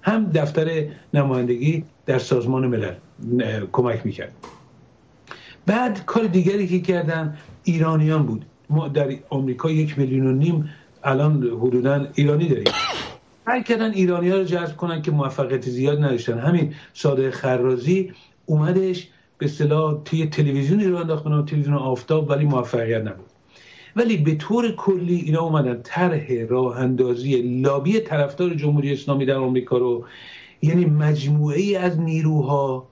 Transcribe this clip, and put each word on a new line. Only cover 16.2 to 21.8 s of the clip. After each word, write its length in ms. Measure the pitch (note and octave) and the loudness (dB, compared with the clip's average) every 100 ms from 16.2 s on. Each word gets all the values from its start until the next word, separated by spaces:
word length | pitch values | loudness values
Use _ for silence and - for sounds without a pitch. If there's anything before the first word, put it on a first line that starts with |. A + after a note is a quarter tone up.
| - A#2 | -2 -2
همین 360 | C#3+ E3+ D3+ - - | 2 2 0 -6 -18
صادق 360 | - D3 C3+ C3 | -4 0 2 0
خرازی 840 | - C3 B2+ C3 B2 C#3+ F#3+ F#3 - - _ - | -2 -2 0 2 0 0 0 -2 -8 -20 _ -2
اومدش 640 | D3+ D#3 F#3 F#3+ F3+ - _ _ - | 0 2 2 0 -2 -8 _ _ -6
به 80 | D3 | -4
اصطلاح 520 | D3 D3 D#3 D#3 D3+ | 0 0 2 2 -2
توی 220 | - D#3+ D3+ | -2 -2 0
تلویزیونی 580 | D3+ C#3+ C#3 C#3 G#3 | 0 0 2 2 2
رو 120 | F#3+ F3 | 2 0
انداخت 280 | D#3+ D3+ | -2 -2
به 60 | D3+ | 0
نام 140 | D3 | 0
تلویزیون 320 | D3 D3+ C#3+ | 0 0 0
آفتاب، 540 | C#3+ | 0